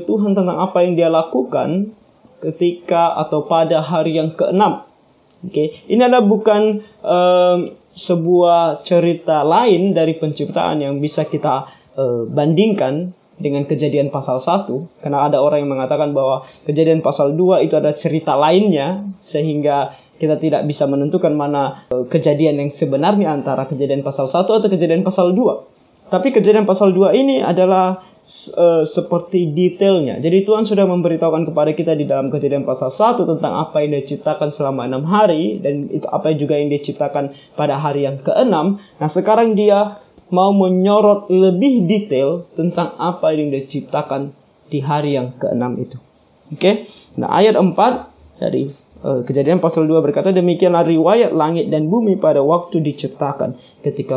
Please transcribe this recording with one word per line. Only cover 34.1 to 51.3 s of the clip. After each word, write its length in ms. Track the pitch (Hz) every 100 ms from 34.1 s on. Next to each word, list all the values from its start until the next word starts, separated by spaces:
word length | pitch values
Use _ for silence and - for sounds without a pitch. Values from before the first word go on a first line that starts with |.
| 143 - 147 151
selama 400 | 143 143 135 123
enam 160 | 131
hari, 560 | 156 208 214 156 190 101
dan 320 | 139 147 143
itu 160 | 156 -
apa 240 | - 156
juga 240 | 156 143 147
yang 160 | 147
dia 80 | 143
ciptakan 560 | - - 143 147 139 - -
pada 220 | - 147 139
hari 320 | 151 143 139
yang 160 | 139
keenam. 560 | - - 254 175 160 202 - _
Nah, 120 | 156
sekarang 400 | 190 190 220 233
dia 480 | 208 208 202 208 - - _ _
mau 240 | 180 196 202
menyorot 720 | 185 185 190 208 208 202 202
lebih 560 | 185 190 180 277 247
detail 640 | 170 208 202 131 139 170 170 -
tentang 400 | 170 170 170 -
apa 400 | 170 180 160 156
yang 160 | 151
dia 160 | 135 139
ciptakan 640 | 147 - 147 147 135 143 - _ _ _
di 80 | 147
hari 400 | 135 151 147 139
yang 160 | 127 -
keenam 400 | - 120 123 120
itu. 240 | 127 - - _ _ _ _
Oke? 400 | 151 185 220 - - - -
Nah, 80 | -
ayat 320 | 151 214 -
empat 480 | 185 160 220 254 - _ - -
dari, 320 | 117 127 139 139 _ -
eh, 160 | 131 131
Kejadian 380 | 123 139 139 175
pasal 240 | 165 160
dua 160 | 156 160
berkata, 320 | 143 143 185
"Demikianlah 560 | 185 175 175 180 170 170
riwayat 480 | 165 160 220 220